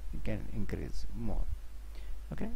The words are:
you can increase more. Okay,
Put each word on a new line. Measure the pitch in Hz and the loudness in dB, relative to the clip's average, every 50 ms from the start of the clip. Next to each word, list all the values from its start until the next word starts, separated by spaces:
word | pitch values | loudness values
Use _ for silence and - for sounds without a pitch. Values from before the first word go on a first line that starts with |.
| - - | -4 -2
you | - - - | -2 0 0
can | - 110 - - - - | 0 0 0 -2 -2 0
increase | 113 - - - 90 - - - - - - - | 2 2 2 2 -2 -4 0 2 2 2 2 2
more. | 117 117 107 - - - - - - - - - - - - - - - - - - - - | 2 2 2 4 4 4 2 2 -2 -4 -8 -8 -8 -10 -8 -8 -6 -4 -4 -4 -4 -4 -4
Okay, | - - 202 226 233 | -2 0 0 2 0